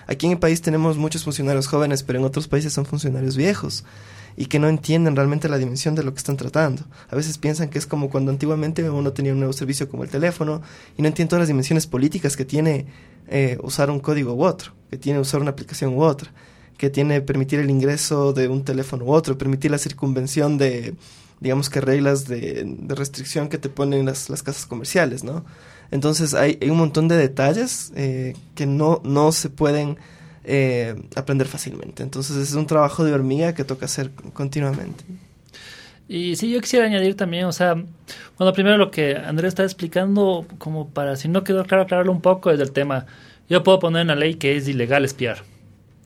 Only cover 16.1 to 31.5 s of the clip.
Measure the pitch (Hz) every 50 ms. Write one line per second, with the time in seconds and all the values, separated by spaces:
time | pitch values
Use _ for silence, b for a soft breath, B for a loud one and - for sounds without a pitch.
16.1 | 143 135 - - B B B B B B B B B - 139 139 135 139 143 151
17.1 | 147 143 139 143 139 139 135 135 147 143 147 139 139 135 131 139 147 147 - -
18.1 | 156 143 143 139 135 131 131 127 131 139 135 139 131 131 135 135 139 127 120 123
19.1 | 147 165 - 131 131 135 139 135 135 135 139 151 147 143 - 143 139 - 143 139
20.1 | 131 131 127 135 - 156 143 147 151 139 139 131 123 120 117 117 170 B B B
21.1 | B B B B B B - 131 131 139 135 - - 143 131 131 135 143 139 139
22.1 | 139 139 139 - 123 117 - - 67 - - - 65 - - - 139 135 139 135
23.1 | - 127 135 - - 160 147 147 156 143 139 139 139 - 139 139 139 135 135 135
24.1 | 135 135 - - 139 135 - 139 139 - - - 120 113 113 - - 185 165 131
25.1 | 120 135 - 120 147 170 165 B B B B B B B B B - 139 135 151
26.1 | 156 156 165 143 127 - 139 151 - - - 139 160 165 165 151 - 156 160 165
27.1 | 170 165 143 135 135 135 135 143 160 226 254 240 - - - - - 147 139 131
28.1 | 131 131 127 127 127 - - - - - 147 139 139 147 151 156 170 - - 135
29.1 | 139 147 147 156 160 - - 156 139 139 156 147 143 147 147 143 151 B B B
30.1 | B B B B B B B - 135 139 135 131 123 120 117 113 110 - - -
31.1 | - - 139 143 139 135 131 135